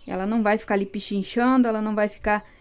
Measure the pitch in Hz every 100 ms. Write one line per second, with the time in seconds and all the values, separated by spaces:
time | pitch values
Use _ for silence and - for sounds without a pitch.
0 | - 185 196 226 208 220 - 202 190 208
1 | - 202 190 240 247 262 240 220 214 214
2 | 208 - 208 208 - -